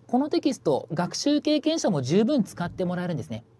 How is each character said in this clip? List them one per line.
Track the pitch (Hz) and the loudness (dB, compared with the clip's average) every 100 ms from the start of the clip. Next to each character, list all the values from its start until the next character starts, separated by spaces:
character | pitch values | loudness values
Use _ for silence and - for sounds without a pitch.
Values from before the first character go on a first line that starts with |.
| - | -2
こ | 247 | 0
の | 294 | 2
テ | 339 | 0
キ | 311 247 | 0 -2
ス | |
ト、 | - 127 - | 0 0 0
学 | 165 180 - | -4 -4 0
習 | 285 294 | 2 2
経 | 302 302 | 2 0
験 | 302 320 | 2 0
者 | 285 | 0
も | 156 | 0
十 | 127 185 226 | 2 4 4
分 | 294 | 2
使 | 190 - | 0 -4
っ | 175 | -8
て | - | -4
も | 180 180 | -4 -2
ら | |
え | 180 | -4
る | |
ん | 156 | -6
で | |
す | - | -6
ね。 | 110 - _ | -12 -14 _